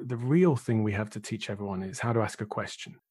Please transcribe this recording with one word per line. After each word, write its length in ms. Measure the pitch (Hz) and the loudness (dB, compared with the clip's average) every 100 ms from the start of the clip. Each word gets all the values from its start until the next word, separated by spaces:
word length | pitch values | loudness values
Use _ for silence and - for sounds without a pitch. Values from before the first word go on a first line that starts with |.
| 123 | -4
the 120 | 120 | -4
real 400 | 123 160 180 127 | 2 6 6 4
thing 260 | - 113 | 2 2
we 80 | 107 | 2
have 180 | 104 107 | 0 -4
to 100 | 110 | -6
teach 280 | - 110 - | -8 -8 -6
everyone 340 | 101 101 95 | -6 -4 -4
is 160 | 95 - | -6 -4
how 100 | 123 | 0
to 80 | 117 | 2
ask 220 | 104 - | 2 -2
a 40 | 107 | -8
question. 500 | - 101 - - - _ | -6 -6 -8 -14 -16 _